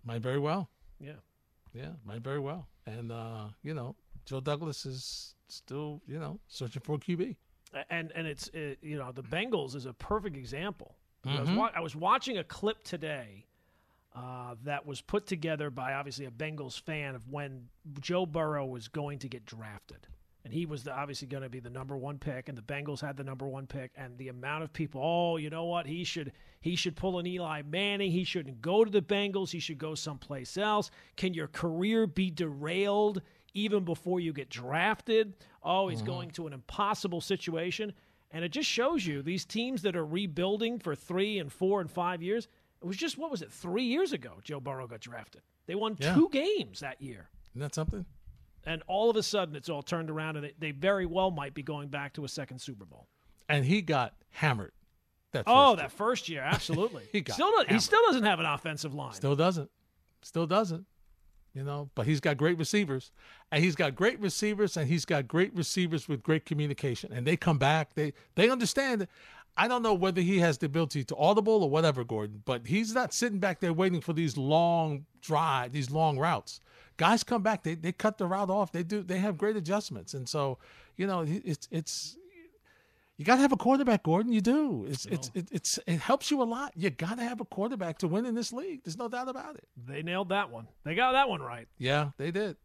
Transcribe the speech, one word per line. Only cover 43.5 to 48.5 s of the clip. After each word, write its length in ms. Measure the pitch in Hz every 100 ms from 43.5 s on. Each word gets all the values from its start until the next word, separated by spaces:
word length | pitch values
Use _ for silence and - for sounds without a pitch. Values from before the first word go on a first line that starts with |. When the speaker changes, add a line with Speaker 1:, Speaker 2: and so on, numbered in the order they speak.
Speaker 2:
three 300 | - 175 196
years 300 | 254 277 381
ago 240 | 208 123 95
Joe 160 | - 143
Burrow 280 | 131 131 123
got 140 | 113
drafted. 420 | 120 120 107 - _ _ -
They 80 |
won 240 | 185 220 190
Speaker 1:
Yeah. 140 | 143
Speaker 2:
two 160 | 185 330
games 500 | 269 339 415 113 -
that 220 | 143 131
year. 260 | 139 110 82 - -
Speaker 1:
Isn't 80 | 123
that 140 | 143
something? 320 | - 160 208 175 - - - -